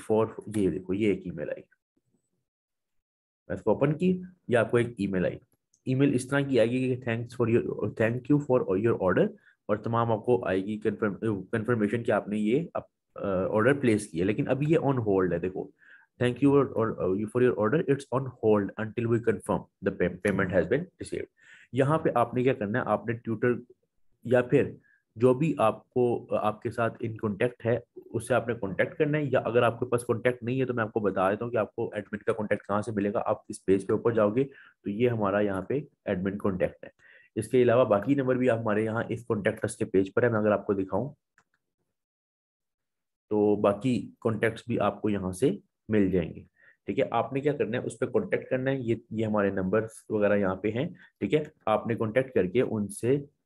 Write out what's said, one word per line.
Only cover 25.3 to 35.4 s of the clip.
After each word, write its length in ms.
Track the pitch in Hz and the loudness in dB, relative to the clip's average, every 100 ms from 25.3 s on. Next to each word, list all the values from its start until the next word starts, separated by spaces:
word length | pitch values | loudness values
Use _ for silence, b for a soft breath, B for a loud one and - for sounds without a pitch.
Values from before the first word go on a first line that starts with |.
भी 200 | 127 160 - | 4 2 2
आपको, 440 | 110 110 _ 123 123 117 - 107 | 2 0 _ 0 0 0 -2 -2
आपके 340 | 107 107 117 | -2 -4 -6
साथ 260 | 117 113 113 | -2 -4 -4
in 140 | 113 110 | -10 -6
contact 460 | 107 98 123 - | -6 -2 -4 -2
है, 180 | 113 123 - - - | -2 -2 -4 -20 -8
उससे 200 | 117 - | -6 0
आपने 200 | 117 120 | 0 0
contact 420 | 117 98 90 127 - | -6 -4 -2 -2 0
करना 200 | 147 151 | 0 0
है, 120 | 139 | 0
या 80 | 127 | -2
अगर 220 | - 120 | 2 2
आपके 220 | 120 117 123 | 2 0 -2
पास 180 | 120 | -2
contact 380 | - 110 123 123 | 0 0 0 -2
नहीं 140 | 117 131 | -4 -4
है 80 | 131 | -2
तो 80 | |
मैं 100 | 120 | -2
आपको 160 | 107 113 | -2 0
बता 280 | 98 95 95 | 0 2 0
देता 140 | 104 | 0
हूँ 80 | 120 | -2
कि 60 | 117 | -2
आपको 320 | 101 - 113 104 | -2 -6 -8 -8
एडमिन 240 | - 104 - | -8 -6 -4
का 60 | |
कॉन्टैक्ट 340 | 107 104 104 - | -2 -2 -4 -2
कहाँ 140 | 101 | -4
से 100 | 104 | -2
मिलेगा। 280 | 104 101 110 | -2 -2 -2
आप 220 | - 107 - | -2 -4 -6
इस 80 | - - | -6 2
page 180 | 98 | 2
के 80 | 98 | 2
ऊपर 220 | 107 120 | 0 2
जाओगे 300 | 110 104 117 | 2 2 2
तो 460 | 139 - - _ 104 | -4 -6 -20 _ -8
ये 180 | 101 120 | 0 0
हमारा 320 | 113 101 104 | 2 0 2